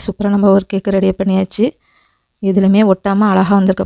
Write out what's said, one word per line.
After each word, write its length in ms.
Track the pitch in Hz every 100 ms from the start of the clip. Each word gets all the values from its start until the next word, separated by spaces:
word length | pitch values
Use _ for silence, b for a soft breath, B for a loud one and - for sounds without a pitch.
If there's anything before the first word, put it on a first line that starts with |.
| -
சூப்பரா 260 | - 208 202
நம்ம 140 | 202 196
ஒரு 80 | 190
கேக்கு 240 | 190 196 196
ரெடி 160 | 190 190
பண்ணியாச்சு. 440 | 196 190 190 - 233 - _ _ _ _ _ _
இதுலையுமே 380 | 196 190 196 196 214
ஒட்டாம 340 | 190 202 196 214
அழகா 220 | 190 185 202
வந்திருக்கு 280 | 190 185